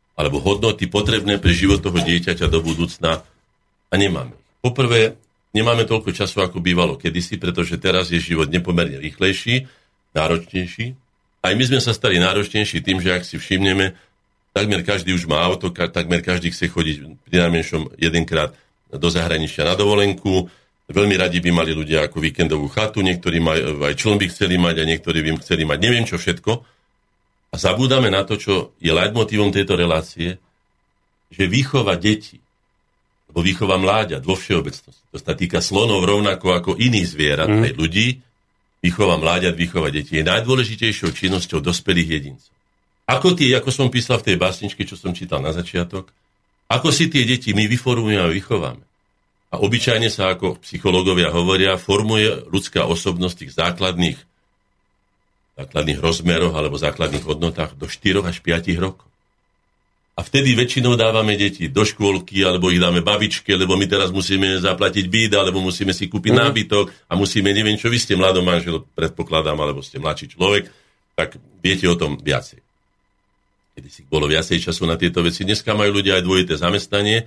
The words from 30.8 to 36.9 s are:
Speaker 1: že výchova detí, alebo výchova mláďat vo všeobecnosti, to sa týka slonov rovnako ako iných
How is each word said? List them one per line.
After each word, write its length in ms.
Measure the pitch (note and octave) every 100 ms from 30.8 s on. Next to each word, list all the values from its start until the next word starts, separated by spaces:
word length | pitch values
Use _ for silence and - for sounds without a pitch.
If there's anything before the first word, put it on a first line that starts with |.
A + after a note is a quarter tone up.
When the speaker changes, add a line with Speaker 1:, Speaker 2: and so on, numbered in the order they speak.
| _ _ _ _ _
Speaker 1:
že 140 | - F#2+
výchova 480 | A#2 C3 C#3 G2+ F2
detí, 460 | G2+ G#2+ - - _ _ _ _ _ _ _ _ _
alebo 160 | E2+ F2+
výchova 320 | F2+ G2+ F#2
mláďat 480 | F#2+ G#2+ G#2 C#2+ C#2+
vo 80 |
všeobecnosti, 720 | - - F#2 C#2+ - - _ _
to 40 | -
sa 160 | - D#2
týka 240 | F2 -
slonov 400 | - G2 A2+ G2
rovnako 560 | F#2 G#2 G2+ F2+ F#2 F2+
ako 140 | F2+
iných 340 | F2+ B2